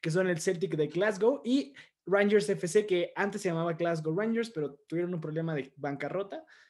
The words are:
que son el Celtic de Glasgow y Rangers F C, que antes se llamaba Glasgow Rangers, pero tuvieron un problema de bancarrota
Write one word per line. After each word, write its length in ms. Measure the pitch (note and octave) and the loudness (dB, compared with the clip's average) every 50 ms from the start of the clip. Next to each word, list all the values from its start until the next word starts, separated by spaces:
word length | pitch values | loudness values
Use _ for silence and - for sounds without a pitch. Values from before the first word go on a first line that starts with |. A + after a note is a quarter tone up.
que 100 | - E3 | -4 0
son 160 | D#3 F#3 F#3 | 0 2 2
el 140 | F#3 F3+ D#3+ | 2 0 0
Celtic 340 | - F#3+ F#3+ E3+ F3+ F3 D#3+ | 0 0 0 0 -2 -2 0
de 120 | D#3 D3+ D3 | 0 0 0
Glasgow 540 | - E3+ G3 A3 G#3 F#3 G#3 A3+ C#4+ C#4 - | 0 0 0 0 2 2 2 2 2 2 0
y 300 | A3+ B3+ C#4+ - - - - - - _ _ _ | 0 0 0 0 -2 -10 -20 -20 -20 _ _ _
Rangers 420 | - F#3 G3 G3+ G3+ G#3 G#3 G3+ G3+ | 2 4 4 4 6 6 4 4 4
F 180 | G3 D#3+ - | -2 -2 -2
C, 200 | F3 - G#3+ G#3 | 2 2 2 4
que 260 | G#3 F#3 F3 E3+ E3+ - | 4 2 0 0 -2 -2
antes 280 | - G3 G3+ G3+ G#3 - | -2 -2 -2 -2 -2 -2
se 80 | F#3 | -2
llamaba 240 | E3 E3 E3 E3+ E3+ | 0 0 0 -2 -2
Glasgow 440 | D#3+ F3 E3+ E3+ D#3+ D#3 D#3 D#3+ F#3 | 0 0 0 0 0 -2 -2 -2 0
Rangers, 300 | G#3+ A3+ A3+ A3+ A#3 A3+ | 0 0 0 -2 -2 -4
pero 280 | - D#3+ D3+ C3+ - - _ _ | -4 -6 -6 -6 -6 -12 _ _
tuvieron 240 | D#3 E3+ F3 F3 F3+ | -4 -2 -2 -2 -4
un 80 | E3+ | -4
problema 340 | D#3 D#3 D#3 D#3+ D#3+ E3 D#3+ | -6 -4 -4 -4 -2 -2 -2
de 160 | D3 B2+ - _ | -4 -6 -8 _
bancarrota 720 | - C#3 C#3+ C#3+ C3+ D3 C#3+ - F3+ G3+ G3+ C4 D#4+ D#4 _ - - - | -8 -6 -6 -6 -4 -6 -6 -4 -6 -6 -6 -8 -14 -14 _ -20 -20 -20